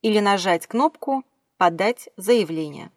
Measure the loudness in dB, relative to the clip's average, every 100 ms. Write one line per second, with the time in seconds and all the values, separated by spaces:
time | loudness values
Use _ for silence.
0 | 2 2 2 0 0 -2 -2 0 0 -2
1 | -6 -6 -6 _ _ _ 0 2 -2 -2
2 | -12 -8 2 2 2 -4 -8 -12 -18